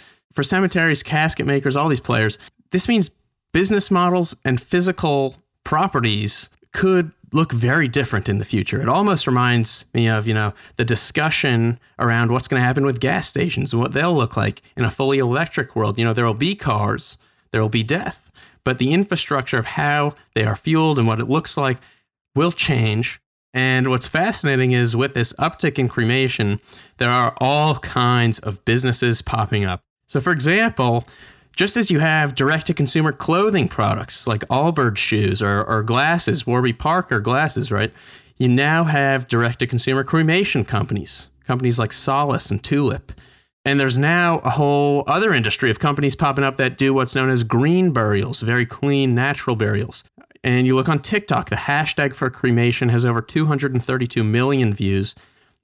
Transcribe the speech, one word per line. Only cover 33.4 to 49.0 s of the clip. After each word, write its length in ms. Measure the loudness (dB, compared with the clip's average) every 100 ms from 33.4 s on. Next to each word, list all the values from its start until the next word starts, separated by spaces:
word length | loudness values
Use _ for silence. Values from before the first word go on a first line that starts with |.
| 2 2 -2
products 580 | 0 0 0 -6 -6 -4
like 140 | -4 0
Allbirds 500 | 0 0 2 0 0
shoes 420 | -2 0 0 0
or, 220 | 0 0
or 220 | 0 -2
glasses, 600 | 0 0 2 0 0 -2
Warby 280 | 0 0 0
Parker 480 | 0 0 -2 0 -2
glasses, 500 | 0 0 0 -2 -4
right? 240 | -2 -2 -6 -20 -20 _ -2
You 120 | 2
now 340 | 4 2 2
have 460 | 2 2 2 0 0
direct-to-consumer 720 | 0 0 -2 -2 -2 -2 -2
cremation 640 | 0 0 2 2 0 -2
companies, 640 | -2 -2 -2 -6 -6 -12 -14 _ -4
companies 320 | -2 0 0
like 140 | -2
Solace 580 | -4 -2 -2 0 -2 -4
and 120 | -6
Tulip. 500 | -2 0 0 -4 -10 -20 -20 _ _ _
And 160 | -2 2
there's 180 | 2 2
now 400 | 2 2 2 0
a 100 | -2
whole 520 | 0 2 2 2 0 0
other 240 | 0 2
industry 380 | 2 0 0 0
of 100 | 0
companies 340 | 0 0 -2
popping 300 | 0 -2 0
up 120 | -2 0
that 200 | -2 0
do 160 | 2
what's 220 | 2 0 0
known 140 | 2
as 120 | 2
green 480 | 2 2 2 4 2
burials, 500 | 2 0 0 -2 -4
very 240 | -2 0
clean, 500 | -2 -2 -2 0